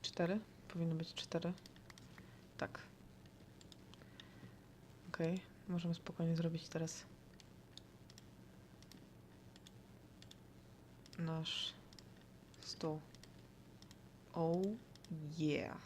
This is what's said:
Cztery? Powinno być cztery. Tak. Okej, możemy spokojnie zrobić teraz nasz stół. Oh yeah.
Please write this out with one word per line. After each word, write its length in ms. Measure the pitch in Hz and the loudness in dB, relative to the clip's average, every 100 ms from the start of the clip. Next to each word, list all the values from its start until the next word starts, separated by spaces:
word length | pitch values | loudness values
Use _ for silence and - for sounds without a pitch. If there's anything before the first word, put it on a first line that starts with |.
| - | -2
Cztery? 300 | - 175 208 214 - - | 6 6 6 2 -12 -4
Powinno 260 | 170 165 | 4 6
być 200 | 160 165 | 6 2
cztery. 380 | - - 165 170 185 - - - - - - - - - - | 0 2 4 4 2 -4 -14 -14 -14 -12 -12 -12 -12 -14 -2
Tak. 220 | - - - - - - - - - - - - - - - - - - - - - - - - - | -2 -2 -10 -12 -14 -14 -14 -14 -14 -14 -14 -14 -14 -14 -14 -12 -14 -12 -12 -14 -16 -16 -16 -14 -6
Okej, 320 | - 165 185 - - - | 4 6 6 2 -12 2
możemy 260 | 175 170 | 4 6
spokojnie 420 | 170 - - 170 165 | 4 2 4 8 8
zrobić 320 | 165 165 - | 8 4 2
teraz 360 | 160 160 - - - - - - - - - - - - - - - - - - - - - - - - - - - - - - - - - - - - - - - - - - - | 2 2 0 -6 -12 -14 -16 -16 -16 -14 -14 -14 -16 -14 -14 -14 -14 -14 -14 -14 -14 -14 -14 -14 -14 -14 -14 -14 -14 -14 -14 -14 -14 -14 -14 -14 -14 -14 -14 -14 -16 -14 -14 -10 2
nasz 540 | 165 160 160 - - - - - - - - - - - | 4 4 4 4 2 0 -12 -12 -12 -14 -14 -14 -14 -8
stół. 400 | - - 160 156 - - - - - - - - - - - - - | -6 2 4 4 -2 -14 -14 -14 -14 -14 -14 -14 -14 -14 -14 -14 -4
Oh 280 | - 165 170 196 226 - - - 160 151 160 | 4 8 8 6 4 -4 -14 -4 -2 0 6
yeah. 400 | 156 143 - - | 8 8 6 0